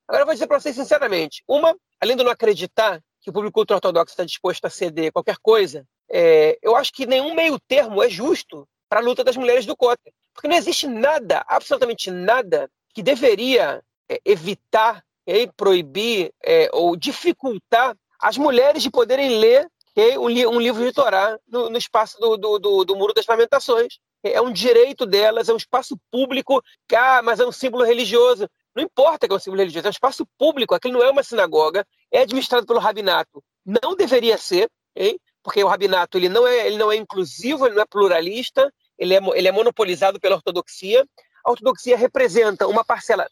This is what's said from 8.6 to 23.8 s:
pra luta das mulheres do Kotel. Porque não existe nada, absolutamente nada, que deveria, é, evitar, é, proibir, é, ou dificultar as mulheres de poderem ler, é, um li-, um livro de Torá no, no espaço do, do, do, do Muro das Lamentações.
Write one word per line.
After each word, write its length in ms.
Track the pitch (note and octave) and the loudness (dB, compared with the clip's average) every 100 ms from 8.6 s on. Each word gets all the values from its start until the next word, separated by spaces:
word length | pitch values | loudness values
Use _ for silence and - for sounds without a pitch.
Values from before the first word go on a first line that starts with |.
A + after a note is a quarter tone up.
| C#3+ _ - | -20 _ -4
pra 100 | - | -2
luta 240 | A#3+ B3+ | 0 0
das 120 | B3 B3 | -2 -2
mulheres 280 | B3 B3 | 2 2
do 100 | A3 | 0
Kotel. 380 | D4+ A#3+ A#3+ _ _ _ | 0 0 0 _ _ _
Porque 160 | _ D4 | _ 0
não 80 | E4+ | 0
existe 300 | D#4 - D4 | 0 -4 -6
nada, 580 | A3 C4+ D#4 G#3 D#3 - | -2 0 0 -2 -4 -2
absolutamente 640 | - - C4+ B3 A#3 - | -4 -2 -4 -4 -6 -10
nada, 580 | F3+ F#3 B3+ G3+ D#3 C#3 _ _ | -6 -2 -2 0 -4 -4 _ _
que 100 | - | -8
deveria, 800 | G3+ C4+ C4 G3+ B3+ A#3+ D#3 B2+ - _ - | -2 0 2 0 2 0 0 -4 -12 _ -12
é, 120 | - | -6
evitar, 800 | - G3 E3 G3 _ A3 A3 G#3 _ _ - | -2 -2 -2 -12 _ 0 0 -2 _ _ -4
é, 200 | G3+ A#3+ | -2 -2
proibir, 840 | - G3 F3+ D3 C#3 A3+ A3 D#3+ _ | -2 2 2 0 -6 -4 -2 -4 _
é, 260 | - E3 D#3 | 0 2 2
ou 240 | D3 E3+ E3+ | 0 0 -2
dificultar 1000 | B3+ - F4 - C4+ G#3 - A#3 B3+ A3+ _ - | -6 -6 -4 -4 -4 -8 -2 0 0 -4 _ -6
as 160 | G#3 A3+ | -4 0
mulheres 460 | D4 A#3+ C#4 D4+ | 0 2 2 2
de 80 | B3 | -2
poderem 480 | - A3+ C4 C#4 A3 | 0 0 0 0 2
ler, 300 | A3 B3+ E4+ _ _ - | 4 4 2 _ _ 2
é, 220 | A3+ C4+ | 2 2
um 100 | A#3+ | -2
li-, 180 | A#3+ A#3+ | 0 0
um 140 | A#3+ | 0
livro 240 | A#3 A3 | -2 -2
de 80 | B3 | -2
Torá 460 | C4+ A3 F#3+ G#3 A3 _ | 0 0 2 -2 -4 _
no, 220 | A#3+ A3+ | -6 -4
no 80 | A3+ | -6
espaço 400 | - A#3 G#3+ - | -4 -2 -2 -2
do, 160 | A3+ G#3+ | -2 -2
do, 220 | G#3+ G#3 | -2 -2
do, 260 | G3 G3 | 0 0
do 120 | F#3 G3 | 0 -2
Muro 180 | G3+ | -2
das 120 | A3 G#3 | -2 0
Lamentações. 720 | A3+ A#3 C#4 - A#3 | 0 2 0 0 0